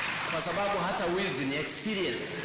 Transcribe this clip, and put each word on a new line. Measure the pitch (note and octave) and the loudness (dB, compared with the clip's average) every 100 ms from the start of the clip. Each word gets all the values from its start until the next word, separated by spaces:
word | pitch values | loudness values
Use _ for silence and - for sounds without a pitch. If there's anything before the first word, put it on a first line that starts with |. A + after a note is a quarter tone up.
| - - - | -2 -2 -2
Kwa | E3+ | -2
sababu | E3 E3+ G3+ G3 | -2 0 2 2
hata | F3+ G3+ F3+ | 2 2 2
wizi | F3+ G3 C#3 C3+ | 2 2 0 0
ni | C#3+ | 0
experience. | D3 - G#3+ G3 E3 A2+ - - | -2 -2 -2 0 0 0 -2 -4